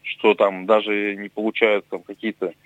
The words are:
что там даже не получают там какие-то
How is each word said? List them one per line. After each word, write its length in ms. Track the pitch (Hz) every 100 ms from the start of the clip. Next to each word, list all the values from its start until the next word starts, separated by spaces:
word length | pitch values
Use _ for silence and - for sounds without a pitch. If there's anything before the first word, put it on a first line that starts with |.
что 300 | - - -
там 320 | - 101 92 92
даже 500 | 107 104 104 104 101
не 140 | 101
получают 580 | - 110 - 113 104 -
там 160 | 92
какие-то 480 | - 101 110 - 90 -